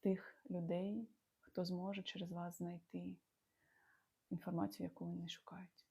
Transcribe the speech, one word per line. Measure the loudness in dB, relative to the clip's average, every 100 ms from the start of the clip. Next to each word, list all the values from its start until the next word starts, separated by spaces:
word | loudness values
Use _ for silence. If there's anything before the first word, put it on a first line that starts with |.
тих | 6 6 2 -14 -2
людей, | 0 2 2 2 0 -2 -12 _ _
хто | -6 0
зможе | 2 2 0 -2
через | -2 -4 -2
вас | -2 -4 -2
знайти | -4 -4 -4 -4 -4 -6 _ _ _ _ _ -20 -20 -20 _ _ _
інформацію, | -2 2 2 2 0
яку | -6 -4
вони | -4 -4 -4
шукають. | -6 -8 -12 -12 -16 _